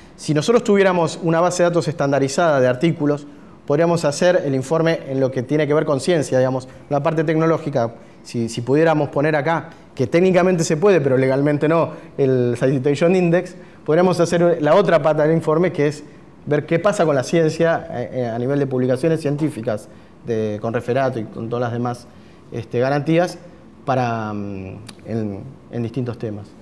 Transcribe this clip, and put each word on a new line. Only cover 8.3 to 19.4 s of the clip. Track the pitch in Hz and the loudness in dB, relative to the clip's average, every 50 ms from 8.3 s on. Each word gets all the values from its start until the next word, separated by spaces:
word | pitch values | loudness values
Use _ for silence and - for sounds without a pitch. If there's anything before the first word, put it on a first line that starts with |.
| - 120 117 113 | -4 -4 -4 -4
si | 117 123 | -4 -6
pudiéramos | 120 127 139 156 165 165 156 151 147 143 | -2 0 2 4 4 4 2 2 0 -2
poner | - 143 143 156 156 | -2 -2 0 0 0
acá, | 147 139 165 165 156 151 - - - - - - | 0 0 0 -2 -2 -4 -10 -18 -20 -20 -16 -4
que | - 127 | -4 -2
técnicamente | - - 170 185 190 175 185 175 185 185 165 156 | 2 2 4 4 4 4 4 4 4 2 0 0
se | - 165 | -2 0
puede, | 147 190 208 185 160 | 2 4 4 4 4
pero | 139 131 127 | 4 2 2
legalmente | 123 131 131 131 139 143 151 147 143 156 | 2 2 2 2 2 2 2 2 2 2
no, | 151 165 170 143 123 - - - - - | 2 2 2 0 -2 -4 -12 -18 -12 -2
el | - 139 131 131 127 123 120 120 | 0 0 2 2 2 2 0 0
Citation | - - 135 147 131 127 147 143 - 170 170 190 | 0 0 0 0 0 0 0 0 2 2 2 4
Index, | 185 180 165 170 180 175 - - - - - - - - | 4 2 2 2 0 0 -4 -14 -18 -20 -20 -20 -12 -4
podríamos | - 151 170 180 185 165 165 | 0 2 2 4 2 2 2
hacer | 165 - 175 170 175 175 156 135 | 0 0 2 2 2 2 2 2
la | 147 147 160 | 2 4 4
otra | 202 196 190 170 151 | 4 4 4 2 2
pata | 143 156 151 156 151 | 4 2 2 2 2
del | 156 165 | 2 2
informe, | 160 - 160 151 160 185 175 | 0 2 2 2 2 2 0
que | - 151 143 | 0 0 0
es | 151 143 - - - - - - - - - - | 0 -2 -6 -16 -20 -20 -20 -20 -20 -20 -14 -4
ver | 139 147 147 143 | -2 -2 -2 0
qué | - 165 156 | 0 -2 0
pasa | - 208 - - 170 | 0 0 2 2 2
con | 156 143 | 2 2
la | 131 123 | 0 0
ciencia, | - 180 170 160 156 151 160 165 165 160 123 - - | 0 0 2 2 0 0 0 0 0 0 -2 -4 -8
eh, | - 120 120 - - | -8 -8 -8 -6 -6
eh, | 127 123 | -6 -4
a | 117 113 120 | -4 -4 -4
nivel | 123 135 143 143 | -4 -2 -2 -2
de | 139 | -2
publicaciones | 131 131 127 127 127 127 127 170 165 160 156 | -2 -2 -2 0 0 0 0 0 -2 -2 0
científicas, | 160 139 147 143 | -2 -4 -2 -2